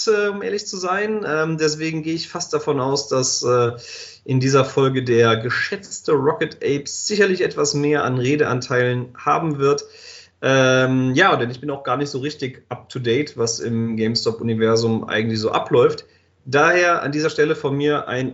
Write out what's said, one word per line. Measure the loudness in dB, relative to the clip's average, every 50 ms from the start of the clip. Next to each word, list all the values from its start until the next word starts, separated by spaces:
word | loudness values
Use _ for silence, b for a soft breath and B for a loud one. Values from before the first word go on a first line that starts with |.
| 0 0 2
äh, | 2 2
um | -2 -2 -4
ehrlich | -6 -6 -6 -6 -6
zu | -8 -10
sein. | -6 -4 -2 -2 -2 -2 -2 -4 -4 -4
Ähm, | -2 -2 0 0 0 0
deswegen | 0 0 0 0 -2 -4 -6 -4 -4 -4
gehe | -4 -6
ich | -6 -6
fast | -8 -8 -8 -6 -4
davon | -4 -4 -2 0 -2 0
aus, | 0 0 0 -2 -2
dass, | -2 -2 0 0 0 -2 -2
äh, | 0 2 2 2 2 2 -2 B B B B B B B B B B
in | 0 0 2
dieser | 2 4 4 4 4
Folge | 4 2 2 2 2 2 0
der | 0 2 4 6 6 6 4
geschätzte | 2 0 -2 -2 -2 -4 -4 -6 -8 -10 -12 -14 -8 -2 0
Rocket | 0 2 2 2 0 0 -4 -6 -6
Ape | -4 -2 -2 -2 -2 -4
sicherlich | -8 -10 -8 -6 -2 2 2 2 2 2 0
etwas | 0 -2 0 -2 -2 0 0
mehr | 0 2 2 2 2 0
an | 0 -2
Redeanteilen | 0 0 0 2 2 2 0 0 -2 -2 0 0 0 2 2 0 -2 -6 -8 -10
haben | -6 -2 0 0 0 0 -2 -2 0
wird. | 2 2 2 0 -2 B B B B B B B B B B -4
Ähm, | 0 2 4 4 4 4 4 4 4 2 2 2 0 2 2
ja, | 4 4 4 4
denn | 2 0 -4
ich | -6 -8
bin | -6 -6
auch | -6 -6 -4
gar | -4 -2
nicht | -2 -2 -4
so | -6 -6
richtig | -6 -6 -8 -6 -8 -8 -10 -10 _
up | -12 -12 -12 -12 -12
to | -10 -6
date, | -2 0 0 0 0 -4 -4
was | -4 -2 -2 -2 -4
im | -4 -4 -2 -2 -2 -2 -2
GameStop-Universum | 0 0 0 0 0 0 -2 -4 -2 -2 -2 0 2 2 4 4 2 2 0 0 -2 -2
eigentlich | -2 -2 -2 0 0 -2 0
so | 0 0 0
abläuft. | -2 -2 2 4 6 6 6 4 0 -12 b b b b b b _ -8
Daher | 0 2 4 4 4 4 4 4 2 2 0
an | -2 -4 -2
dieser | -2 -2 -2
Stelle | 0 0 0 0 0
von | -2 -2 -4 -2
mir | 0 0 0 0 0 -2 -4
ein | -4 -4 -4 -6